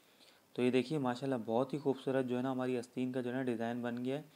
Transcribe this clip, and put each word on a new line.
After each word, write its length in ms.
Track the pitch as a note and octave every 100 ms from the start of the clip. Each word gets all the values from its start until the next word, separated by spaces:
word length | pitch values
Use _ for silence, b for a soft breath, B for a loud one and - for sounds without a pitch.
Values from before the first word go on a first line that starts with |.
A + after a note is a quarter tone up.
| B B B B B -
तो 60 |
ये 80 | B2
देखिए 280 | B2+ B2 D#3
माशाल्लाह 380 | B2+ B2 C#3 C3
बहुत 320 | A2 A2+ C3+
ही 60 | D3
खूबसूरत 460 | C#3 C3 - C3+ B2+
जो 100 | B2
है 60 |
ना 80 | B2+
हमारी 260 | B2+ B2+ B2
आस्तीन 360 | A#2 - B2+
का 80 | C3
जो 100 | B2
है 60 | B2+
ना 60 |
डिज़ाइन 380 | B2+ A#2 A#2 B2
बन 160 | A#2+ A#2+
गया 180 | B2 C#3
है 80 | D#3